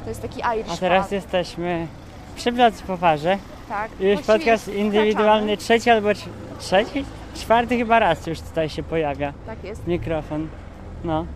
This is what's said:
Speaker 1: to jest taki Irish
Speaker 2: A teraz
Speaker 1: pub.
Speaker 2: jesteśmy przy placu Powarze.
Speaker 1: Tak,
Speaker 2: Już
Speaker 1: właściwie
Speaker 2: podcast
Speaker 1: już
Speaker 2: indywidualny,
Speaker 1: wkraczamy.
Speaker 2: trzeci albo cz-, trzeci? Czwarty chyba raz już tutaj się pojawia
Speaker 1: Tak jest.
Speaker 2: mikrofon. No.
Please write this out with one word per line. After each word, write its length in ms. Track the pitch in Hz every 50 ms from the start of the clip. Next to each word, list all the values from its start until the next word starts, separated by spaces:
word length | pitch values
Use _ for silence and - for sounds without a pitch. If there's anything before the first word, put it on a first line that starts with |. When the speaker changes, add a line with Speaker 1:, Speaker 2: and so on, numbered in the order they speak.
| -
Speaker 1:
to 60 | 233
jest 120 | 226 220
taki 180 | - 240 - 262 - 240 233 220
Irish 140 | 226 - 170
Speaker 2:
A 40 | 175
teraz 260 | 185 180 175 190 190
Speaker 1:
pub. 80 | 190
Speaker 2:
jesteśmy 760 | 202 196 - - - 185 170 - - - 170 175 180 165 165 160 - - - - - - - - -
przy 160 | - - 240
placu 320 | 240 240 247 233 - - - -
Powarze. 500 | 190 175 175 170 156 151 147 170 190 196 - - - - - -
Speaker 1:
Tak, 220 | 226 202 214 226
Speaker 2:
Już 80 | - -
Speaker 1:
właściwie 380 | 190 190 202 196 196 - 214 220
Speaker 2:
podcast 280 | - 233 226 214 - 196
Speaker 1:
już 80 | 208 202
Speaker 2:
indywidualny, 800 | 208 214 202 214 214 214 214 208 214 214 214 220 214 214 208
Speaker 1:
wkraczamy. 20 | 202
Speaker 2:
trzeci 320 | - - 226 233 226 240
albo 200 | 233 220 202 208
cz-, 200 | 208 202 - - - - - - - -
trzeci? 460 | - - 185 185 226 - - 285 269 - - - - - -
Czwarty 420 | - - - 220 233 240 226 247 233
chyba 220 | 247 220 233 226
raz 280 | 220 180 165 151 - 170
już 140 | 160 147
tutaj 280 | - - - 165 160 151
się 140 | - - 147
pojawia 500 | - 156 165 160 143 139 135 143 143 139 - -
Speaker 1:
Tak 180 | - 220 - -
jest. 240 | 175 214 214 - 165
Speaker 2:
mikrofon. 600 | 175 165 - 165 165 156 147 - 156 151 156 160 - - - - - - - - - - -
No. 220 | 175 160 156 170 190 -